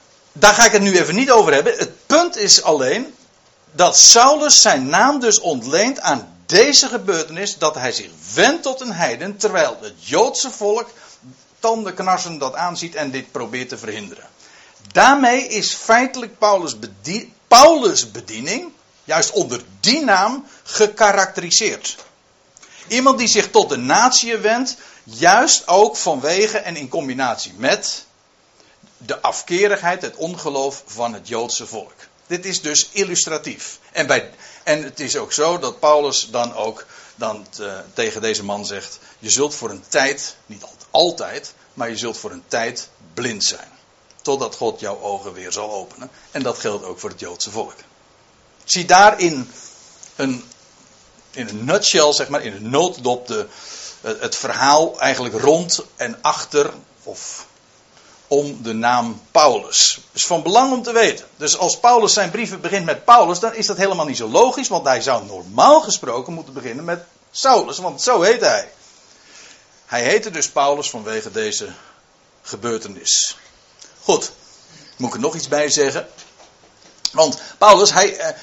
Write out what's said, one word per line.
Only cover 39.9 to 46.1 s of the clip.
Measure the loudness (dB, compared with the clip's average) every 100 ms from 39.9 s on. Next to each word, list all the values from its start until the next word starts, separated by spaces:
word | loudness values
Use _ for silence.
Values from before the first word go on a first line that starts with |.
| -2 -2 -4 -12 -16 _
niet | -20
al-, | -20 _ -4
altijd, | 0 0 -2 -10 -12 -16 -20 _
maar | -12 -10
je | -8
zult | -10 -10
voor | -14
een | -16 -8
tijd | -6 -6 -8 -16 _ _
blind | -10 -8 -4
zijn. | -6 -6 -14 _ _ _ _ _
Totdat | -6 -4 -6 -6
God | -6 -6
jouw | -10 -10
ogen | -8 -10 -12
weer | -16 -12
zal | -10 -8
openen. | -10 -14 -18 -20